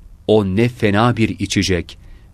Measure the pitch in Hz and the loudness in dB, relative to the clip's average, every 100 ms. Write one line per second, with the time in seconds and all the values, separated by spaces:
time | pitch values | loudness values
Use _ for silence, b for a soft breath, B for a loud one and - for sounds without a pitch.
0 | - - - 107 98 95 123 127 110 101 | -20 -10 0 2 2 0 0 0 0 2
1 | 120 110 107 90 101 104 95 87 - - | 2 2 -2 -2 -4 -2 0 -2 -4 -16
2 | b b b | b b b